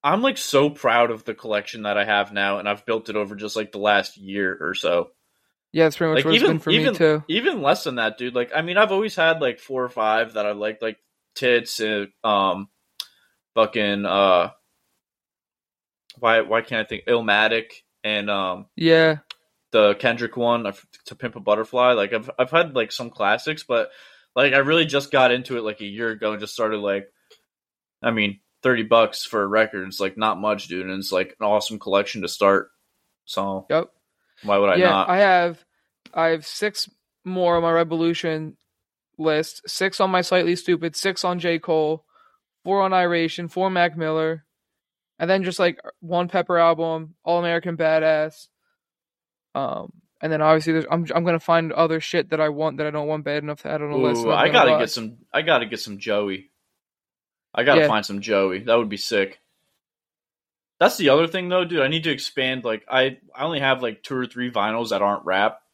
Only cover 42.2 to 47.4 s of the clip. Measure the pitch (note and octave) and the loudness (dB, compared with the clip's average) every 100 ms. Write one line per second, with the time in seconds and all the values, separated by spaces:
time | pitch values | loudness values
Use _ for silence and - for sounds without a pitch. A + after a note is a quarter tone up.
42.2 | _ _ _ _ E3+ G3 F#3+ F#3 F3 E3+ | _ _ _ _ -4 0 2 2 2 0
43.2 | E3 - E3+ - F#3+ F#3 F3 D#3 D#3+ D#3+ | -2 -4 -8 -2 -2 2 0 0 -2 -2
44.2 | D#3+ D#3+ _ _ _ _ _ _ _ _ | -2 -4 _ _ _ _ _ _ _ _
45.2 | E3+ F#3+ F#3 E3+ F3+ - - - E3+ F3 | 0 0 0 0 0 -2 -14 -18 -4 -2
46.2 | F3+ F#3+ F3 F3 E3 D#3+ E3 D#3+ D#3+ _ | 0 -2 0 4 4 4 -2 -4 -8 _
47.2 | - F3 | -2 0